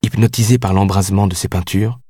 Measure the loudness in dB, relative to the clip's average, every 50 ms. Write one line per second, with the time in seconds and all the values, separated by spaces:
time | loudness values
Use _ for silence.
0 | -4 -4 0 2 0 0 2 0 2 2 2 2 2 2 2 2 2 2 2 0
1 | 0 0 2 2 2 0 0 -2 -6 -4 -4 -4 -4 -2 -2 -2 -2 -2 -4 -6
2 | -12 -20